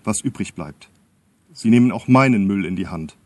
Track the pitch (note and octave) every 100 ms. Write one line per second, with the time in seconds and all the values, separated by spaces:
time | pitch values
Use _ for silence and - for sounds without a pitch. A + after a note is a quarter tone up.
0 | - G#2+ - - G2 - D2+ - - _
1 | _ _ _ _ _ - A2+ A#2+ B2 G2
2 | - B2+ C3+ A2+ G2 G2+ F2+ F#2 F2+ E2+
3 | D#2 -